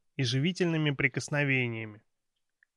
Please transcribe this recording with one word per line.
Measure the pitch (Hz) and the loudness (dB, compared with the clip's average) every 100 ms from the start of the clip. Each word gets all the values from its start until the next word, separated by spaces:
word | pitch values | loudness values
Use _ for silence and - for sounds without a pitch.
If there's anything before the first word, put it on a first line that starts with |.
| _ - | _ -4
и | |
живительными | 123 131 160 175 175 160 151 | 0 2 0 2 0 2 0
прикосновениями. | 135 139 135 - 147 143 131 120 113 110 107 _ _ _ _ _ _ _ | 2 0 0 -4 0 2 2 0 -4 -8 -14 _ _ _ _ _ _ _